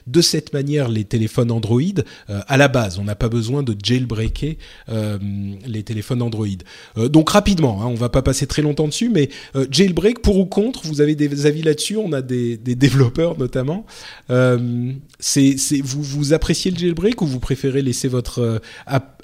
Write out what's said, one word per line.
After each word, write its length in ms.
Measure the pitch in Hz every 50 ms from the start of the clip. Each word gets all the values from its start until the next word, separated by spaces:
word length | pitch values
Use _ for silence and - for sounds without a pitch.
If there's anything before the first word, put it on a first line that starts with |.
| -
de 140 | 123 127 170
cette 320 | 165 - - 156 151 - -
manière 360 | 143 139 143 147 151 135 117
les 140 | 113 110 104
téléphones 480 | - - 113 110 107 - 135 120 117
Android, 300 | 117 113 107 101 117 123 151 196 202 165 104 - - - - -
euh, 100 | 101 101 -
à 100 | - 139
la 100 | 135 143
base. 300 | 135 123 127 113 98 87
On 60 | 98 101
n'a 100 | 104 104
pas 160 | - 127 113
besoin 320 | 117 120 110 113 135 147
de 160 | 143 120 107 101
jailbreaker, 800 | 104 107 123 127 127 120 117 107 113 113 - - 147 147 160 - - - - - - -
euh, 300 | 117 110 107 107 104 98 101 101 101 101 98 98 98 98 104
les 160 | 131 107 107 101
téléphones 400 | - 113 107 101 - 131 120 120
Android. 240 | 120 110 107 107 101 98 90 - - - - - - -
Euh, 120 | 107 113 135
donc 200 | 151 160 156 -
rapidement, 540 | - 208 202 202 196 165 156 123 104 98 110
hein, 20 |
on 80 | 127 120
va 160 | 110 123 120
pas 140 | - 135 135
passer 240 | 139 131 - 143
très 160 | - - 151 151
longtemps 240 | 151 147 151 156
dessus, 220 | 151 - - 233 240
mais, 200 | 220 160 139 - - - - - -
euh, 120 | 135 131 135
jailbreak, 540 | 131 151 202 190 170 156 180 214 247 - -
pour 160 | 202 202 190
ou 80 | 190
contre, 400 | 185 - 202 208 254 254 - -
vous 120 | 156 151 143
avez 140 | 147 151 156
des 320 | 147 147 143 143 143 143
avis 160 | 151 147 160
là-dessus, 340 | 156 156 147 147 - - 202
on 160 | 220 214 180
a 120 | 147 131 127
des, 340 | 120 127 123 120 117 117
des 160 | 107 117 123 123
développeurs 640 | 123 135 131 120 139 127 117 - 156 165 170 160
notamment. 480 | 156 131 120 - 131 127 139 170 214 226 - - - - - - - - -
Euh, 640 | 123 127 127 127 123 120 123 120 120 120 120 127 135 135 - - _ -
c'est, 380 | - - - 143 135 135 139
c'est, 220 | 135 - - 151 139
vous, 200 | 143 127 131 147
vous 320 | 147 135 139 147 147 135 160
appréciez 380 | 156 - - 165 - - 190
le 60 | 180
jailbreak 440 | - 175 175 165 165 180 220 247 -
ou 60 | 185
vous 120 | 143 127 123
préférez 440 | - - 135 - - 139 127 139 139
laisser 240 | 127 120 - -
votre, 320 | 131 127 123 - - - 123
euh, 180 | 120 113 113 110 - - - - -
app-, 260 | - 135 127 - - - -